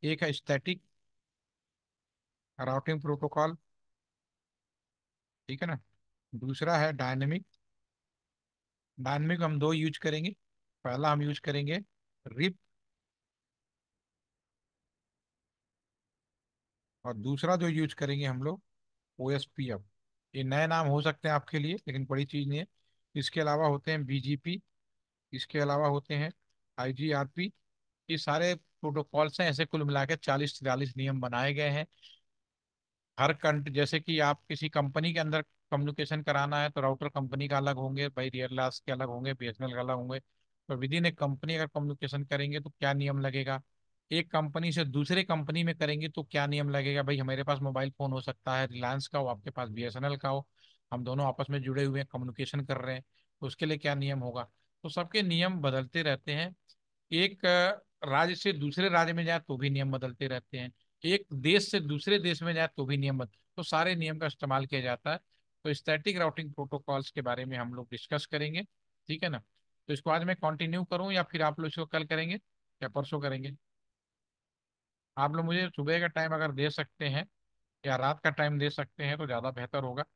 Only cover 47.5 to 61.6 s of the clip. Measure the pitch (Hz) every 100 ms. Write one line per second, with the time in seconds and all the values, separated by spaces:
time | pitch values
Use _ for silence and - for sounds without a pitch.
47.5 | 139 135 135 135 135 135 131 127 127 -
48.5 | 131 131 123 123 135 135 147 131 113 101
49.5 | 127 123 107 120 113 139 143 139 135 143
50.5 | _ _ _ _ 123 123 131 139 - 139
51.5 | 143 131 131 139 135 135 127 127 120 135
52.5 | 143 135 135 127 131 - _ _ _ 135
53.5 | - 160 151 147 143 139 139 123 120 117
54.5 | _ _ _ 165 165 170 220 196 165 180
55.5 | 185 143 131 131 165 156 135 - 147 170
56.5 | 185 _ _ _ _ _ 160 196 196 185
57.5 | 180 180 208 _ _ 143 139 170 175 196
58.5 | 165 143 143 190 170 165 170 165 170 -
59.5 | 135 139 139 135 131 127 120 135 127 -
60.5 | 131 123 - _ _ 160 196 202 139 131
61.5 | 196